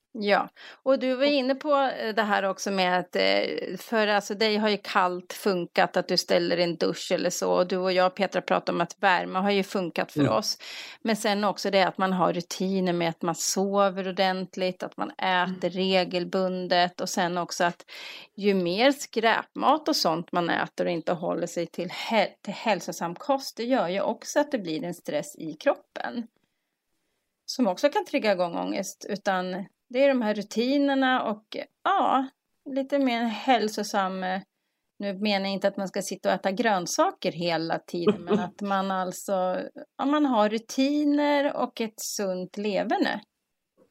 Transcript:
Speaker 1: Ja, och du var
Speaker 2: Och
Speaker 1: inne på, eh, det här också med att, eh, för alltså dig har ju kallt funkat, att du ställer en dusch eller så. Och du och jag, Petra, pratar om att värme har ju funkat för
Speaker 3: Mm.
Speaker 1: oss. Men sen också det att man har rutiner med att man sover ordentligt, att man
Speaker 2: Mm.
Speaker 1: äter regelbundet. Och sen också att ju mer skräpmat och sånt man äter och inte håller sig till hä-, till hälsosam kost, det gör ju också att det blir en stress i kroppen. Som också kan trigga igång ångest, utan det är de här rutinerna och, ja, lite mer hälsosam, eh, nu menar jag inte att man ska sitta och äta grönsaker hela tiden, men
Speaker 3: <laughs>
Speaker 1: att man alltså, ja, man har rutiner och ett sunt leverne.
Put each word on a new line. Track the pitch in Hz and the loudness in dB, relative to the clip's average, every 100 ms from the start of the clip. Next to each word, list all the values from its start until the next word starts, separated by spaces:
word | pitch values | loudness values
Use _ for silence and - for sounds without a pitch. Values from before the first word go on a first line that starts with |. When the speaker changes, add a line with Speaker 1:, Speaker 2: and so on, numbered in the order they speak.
| _ | _
Speaker 1:
Ja, | 226 202 196 - - - - | -4 2 2 2 -8 -20 -6
och | - 269 | 2 2
du | 254 | 2
var | 254 285 | 2 2
Speaker 2:
Och | |
Speaker 1:
inne | 294 254 | 2 2
på, | 269 302 277 | 0 2 2
eh, | 269 - 226 | 2 0 -4
det | 214 | 0
här | 208 202 | 2 2
också | 196 190 202 | 0 -2 -2
med | 190 180 180 | 2 4 2
att, | 175 190 | 0 2
eh, | 190 - - - - 185 | 4 4 2 -2 -6 -10
för | - 226 208 | -4 0 2
alltså | 208 202 | 2 0
dig | 202 220 208 | 0 0 2
har | 214 | 2
ju | 202 | 0
kallt | - 208 180 180 - | 0 0 0 -2 -10
funkat, | - 214 185 170 - 175 185 | -4 0 0 0 2 2 2
att | 180 | 0
du | 180 | 0
ställer | - 185 175 170 | 2 2 2 0
en | 175 165 | 0 0
dusch | 190 175 - | -2 -2 -2
eller | 180 180 | 0 0
så. | 175 185 | -2 0
Och | 180 180 | 2 2
du | 185 | 0
och | 185 | 0
jag, | 180 180 | 4 2
Petra, | 180 190 185 | 2 -2 -2
pratar | - 185 180 | 0 0 0
om | 180 | -2
att | 175 - | -4 0
värme | 202 180 180 185 | 2 2 0 -2
har | 202 | 0
ju | 202 | 0
funkat | 190 196 175 - - | 0 -2 -4 -4 -4
för | 151 | 0
Speaker 3:
Mm. | 143 | 2
Speaker 1:
oss. | 113 - - - - - - | 2 0 -6 -10 -16 -16 -8
Men | 220 214 | -2 0
sen | 220 202 | 0 2
också | 208 185 202 | 0 -2 0
det | 190 | 2
att | 175 - | 2 2
man | 190 | 0
har | 185 170 | 2 2
rutiner | 175 - - 185 196 180 | 0 -4 -4 -2 0 0
med | 175 170 | 0 0
att | 165 | -2
man | 175 | -4
sover | 160 - - 196 202 196 190 190 | -2 -2 -2 0 2 2 2 -4
ordentligt, | 185 190 185 180 - 185 185 | 0 0 0 -4 -4 -4 -4
att | - - | -8 -8
man | - - | -8 -4
Speaker 2:
Mm. | 190 185 180 185 | 0 2 0 -2
Speaker 1:
äter | 180 | -4
regelbundet. | 185 190 190 175 180 175 190 185 185 180 180 175 - | 0 2 2 2 -2 -2 -2 0 -2 0 2 2 0
Och | 190 | -6
sen | - 175 175 | 0 0 0
också | 165 - | -4 0
att | 175 - - - - - - - | -2 -2 -12 -18 -16 -16 -18 -4
ju | 202 | 2
mer | 196 170 185 262 | 2 2 4 4
skräpmat | 277 - - 226 208 - - 220 302 311 | 2 -2 0 2 2 -2 -2 2 2 2
och | 302 | 0
sånt | 175 160 165 | 0 0 -2
man | 180 170 | -2 0
äter | - 170 - | 0 -2 -2
och | 180 | -2
inte | 170 160 | -2 -2
håller | 175 175 175 175 | -4 -2 -4 -4
sig | - 170 | -6 -6
till | - 175 | -6 -8
hä-, | - - 220 180 - | -8 -2 2 2 -2
till | - | -12
hälsosam | 185 233 185 175 175 170 | -6 0 0 -2 -6 -6
kost, | 175 - 269 - - | -6 -2 -2 -2 -6
det | |
gör | 233 262 175 | 0 0 0
ju | 190 | -2
också | - 226 - 294 | -2 -4 -4 -2
att | 294 | 0
det | 254 | -2
blir | 175 156 | -4 -4
en | 131 | -4
stress | 175 - 151 - - | -8 -6 -4 -6 -10
i | 160 | -12
kroppen. | - 277 - _ - - 240 226 _ _ _ _ _ _ _ _ _ _ _ - | -4 -2 -2 _ -10 -8 -8 -10 _ _ _ _ _ _ _ _ _ _ _ -10
Som | - 226 | -2 0
också | 180 285 | 2 0
kan | 403 | 0
trigga | 392 285 214 | -2 -2 0
igång | 185 175 180 | 0 0 -2
ångest, | 180 202 190 - - | -4 -4 -6 -10 -10
utan | 196 - 185 185 185 190 _ - | -6 -2 -2 -2 -6 -10 _ -6
det | 247 | 2
är | 277 | 4
de | 262 | 4
här | 214 | 0
rutinerna | 208 202 220 247 285 285 269 262 254 | -2 -4 -2 2 2 2 2 2 2
och, | - 214 - - - _ | 0 -4 -8 -12 -12 _
ja, | 339 381 262 262 269 - _ _ 302 | 0 2 2 2 0 -8 _ _ -8
lite | 269 269 285 | -4 -2 2
mer | 269 233 | 2 2
hälsosam, | 233 214 - 240 214 220 208 208 190 190 | -2 -2 2 2 2 -2 -2 0 0 -2
eh, | 185 190 - _ _ _ _ - | -4 -4 -8 _ _ _ _ -8
nu | 202 190 | -6 -2
menar | 214 196 196 | 0 2 0
jag | |
inte | 196 202 | 0 0
att | 196 | -2
man | 185 | -4
ska | 196 | -4
sitta | 185 185 202 | -6 -4 0
och | |
äta | 190 196 | 0 0
grönsaker | 196 226 196 175 - 349 381 185 | 0 2 2 0 0 0 0 -4
hela | 160 175 160 165 165 | -2 -2 0 0 -4
tiden, | - 175 175 190 | -4 -2 0 0
men | 170 202 | 0 0
Speaker 3:
<laughs> | |
Speaker 1:
att | 180 - | -2 -6
man | 202 196 190 | -2 -2 0
alltså, | 190 180 180 - 190 185 185 190 - - - | -2 -4 -6 -4 0 0 -2 -6 -12 -16 -4
ja, | |
man | 269 302 285 | 0 2 4
har | 233 208 | 4 4
rutiner | 226 - - 269 294 294 294 294 285 285 - | 2 -4 0 2 2 2 4 4 4 2 0
och | 254 - | -4 -4
ett | 226 - | -6 -6
sunt | - - 196 185 180 - | -8 -4 -4 -4 -6 -6
leverne. | 208 185 196 381 285 214 - _ _ _ _ _ _ | -2 0 0 0 0 -2 -8 _ _ _ _ _ _